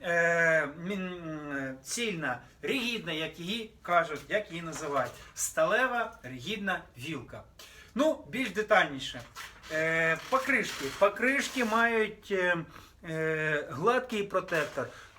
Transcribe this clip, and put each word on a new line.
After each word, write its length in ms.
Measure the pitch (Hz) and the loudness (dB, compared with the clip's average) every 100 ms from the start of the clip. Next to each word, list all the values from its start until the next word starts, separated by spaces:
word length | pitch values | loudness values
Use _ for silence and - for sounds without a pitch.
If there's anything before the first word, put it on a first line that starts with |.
е, 680 | 175 170 170 170 165 160 143 156 | 0 2 4 4 4 4 2 -6
мін-, 1000 | 175 196 185 175 165 151 147 139 135 131 | -6 -4 -6 -8 -8 -8 -6 -6 -6 -8
цільна, 560 | - 240 226 165 139 123 - - | -8 -4 -4 -2 -4 -4 -10 -10
ригідна, 500 | - 262 240 220 165 | -4 -2 -2 -4 -4
як 280 | 156 156 170 | -4 -6 -6
її 340 | 175 226 214 - | -6 -6 -8 -12
кажуть, 400 | - 175 160 147 - | 2 2 2 -4 -2
як 220 | 202 - | -4 -2
її 100 | 170 | -8
називають. 500 | 170 143 151 139 120 - - - | -8 -8 -2 -2 -2 -6 -18 -6
Сталева 840 | - - 165 226 262 240 - - | -4 2 4 4 2 0 -4 -6
ригідна 580 | 123 127 151 214 196 175 - 123 | -12 -10 -6 -4 -2 -4 -6 -12
вілка. 460 | 147 143 - 110 - - - - - 220 | -8 -8 -8 -16 -18 -20 -20 -20 -10 2
Ну, 300 | 311 277 - | 2 2 -6
більш 200 | 226 240 | -4 -2
детальніше. 720 | 190 214 190 156 135 - 127 - - - - - | -2 4 6 6 -2 -8 -10 -14 -14 -16 -16 -6
Е, 460 | 156 160 165 160 160 - | -2 2 2 2 0 0
покришки. 560 | 262 262 247 180 - 135 - | 0 2 0 0 -4 -6 4
Покришки 640 | 202 202 247 277 - 262 226 | 2 4 2 2 0 0 2
мають, 600 | 226 233 226 214 214 - | 4 4 4 0 -2 -4
е, 260 | 190 180 170 160 - - - 170 | 0 2 2 -2 -14 -20 -18 -8
е, 580 | 160 160 156 156 147 - | -2 0 2 2 0 -2
гладкий 520 | 127 208 247 247 214 | 0 4 4 2 -4
протектор. 640 | 202 185 185 165 143 135 120 - - | 0 -2 0 0 0 -2 -6 -8 -20